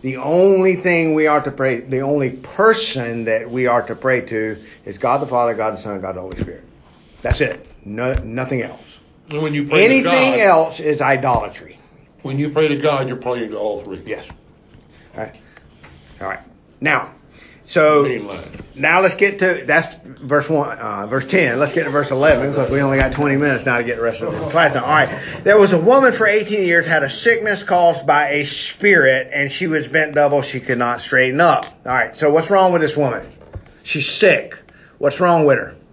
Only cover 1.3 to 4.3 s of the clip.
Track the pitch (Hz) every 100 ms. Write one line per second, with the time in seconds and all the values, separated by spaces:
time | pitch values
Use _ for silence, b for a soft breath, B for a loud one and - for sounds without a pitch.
1.3 | 147 143 131 135 120 131 131 135 147 131
2.3 | 131 - - 220 220 - 135 117 117 113
3.3 | 110 117 123 123 120 117 110 131 127 -